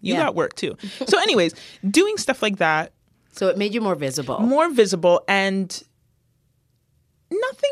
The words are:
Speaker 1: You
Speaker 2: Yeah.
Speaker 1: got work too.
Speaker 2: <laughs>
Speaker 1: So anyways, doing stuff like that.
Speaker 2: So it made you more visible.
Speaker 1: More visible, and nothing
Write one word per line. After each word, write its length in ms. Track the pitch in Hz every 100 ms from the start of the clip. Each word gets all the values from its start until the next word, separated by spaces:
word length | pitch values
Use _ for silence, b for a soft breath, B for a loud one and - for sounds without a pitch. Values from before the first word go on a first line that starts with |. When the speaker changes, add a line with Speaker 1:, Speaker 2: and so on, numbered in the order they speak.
Speaker 1:
You 120 | 185
Speaker 2:
Yeah. 60 | 330 302
Speaker 1:
got 100 | 170
work 180 | - -
too. 220 | 147 - 196
Speaker 2:
<laughs> 160 | - 262
Speaker 1:
So 100 | 381
anyways, 360 | 415 240 165 - B B 190
doing 280 | 285 415 427
stuff 260 | - 254
like 140 | 214 196
that. 360 | 160 156 165 _ _ _ _
Speaker 2:
So 160 | - 185
it 100 | 185
made 160 | 208
you 80 | 233
more 140 | 208 160
visible. 440 | 139 135 131 127
Speaker 1:
More 300 | 226 285 339
visible, 540 | 247 196 185 175 175 -
and 540 | 196 196 190 185 - - _ _ _ _ _ _ _ _ _ _ _ _ _ -
nothing 400 | 392 508 523 571